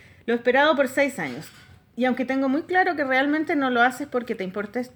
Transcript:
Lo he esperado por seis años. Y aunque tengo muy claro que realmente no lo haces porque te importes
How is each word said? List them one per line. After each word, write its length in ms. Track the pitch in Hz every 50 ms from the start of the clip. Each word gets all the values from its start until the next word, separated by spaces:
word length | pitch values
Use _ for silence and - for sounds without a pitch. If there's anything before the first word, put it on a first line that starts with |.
| - - - - _
Lo 80 | 226 233
he 40 |
esperado 380 | 233 - 247 240 269 294 311 311
por 120 | 277 269
seis 320 | 254 - 294 277 269 277 240
años. 280 | 240 127 123 - - - - - - - - - _ _ _
Y 100 | 233 247
aunque 180 | 254 240 262 254
tengo 220 | 262 269 269 269 262
muy 140 | 262 311 330
claro 320 | - 359 370 370 370 311
que 80 | 302 285
realmente 520 | 262 254 262 277 285 302 311 311 330 339
no 140 | 285 269 254
lo 120 | 247 233
haces 260 | 240 254 240 - 285
porque 260 | - - 247 233 233 208
te 100 | 202 190
importes 460 | 185 - 208 202 208 - 247 247 - -